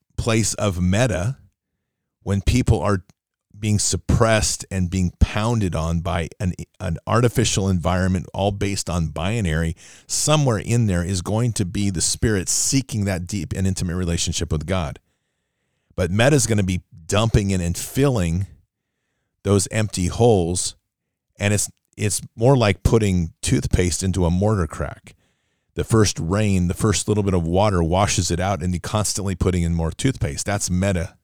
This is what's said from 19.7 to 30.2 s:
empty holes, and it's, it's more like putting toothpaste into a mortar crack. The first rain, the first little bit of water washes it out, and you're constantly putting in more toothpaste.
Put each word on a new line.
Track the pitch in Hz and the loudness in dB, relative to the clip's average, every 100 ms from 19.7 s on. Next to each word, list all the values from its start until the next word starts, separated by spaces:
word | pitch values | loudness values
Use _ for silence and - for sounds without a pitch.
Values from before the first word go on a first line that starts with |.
empty | 110 107 - 87 | -2 -2 -2 -2
holes, | 80 120 104 85 90 - - _ _ _ _ _ _ | 2 4 4 2 -2 -6 -8 _ _ _ _ _ _
and | 101 | -2
it's, | 104 - - _ - | 0 -2 -10 _ -4
it's | 104 - - - | -4 -4 -8 0
more | 117 139 | 4 4
like | 107 95 | 4 2
putting | - 117 107 92 80 - | 2 2 4 2 0 -4
toothpaste | - 120 - - 90 - | -2 0 2 0 0 0
into | 95 92 87 | -2 0 2
a | |
mortar | 87 104 107 80 | 2 2 0 -2
crack. | - - - - - _ _ _ _ _ | -4 -8 -8 -20 -20 _ _ _ _ _
The | - | -6
first | 78 110 98 - | 2 4 4 0
rain, | 80 98 107 95 87 | -2 0 2 2 2
the | |
first | 95 110 98 - | 0 0 0 0
little | 104 | 0
bit | 98 92 | 2 0
of | 82 | 2
water | 87 107 92 | 2 2 2
washes | 82 90 98 - 85 | 2 2 2 0 0
it | 85 | 0
out, | 95 98 | -2 -2
and | 90 | -2
you're | 87 | -4
constantly | - 107 104 - 98 90 | -2 -2 -2 -2 -4 -2
putting | 95 90 | 0 2
in | 85 | 0
more | 85 80 | 0 -2
toothpaste. | - 135 - | -2 -2 -2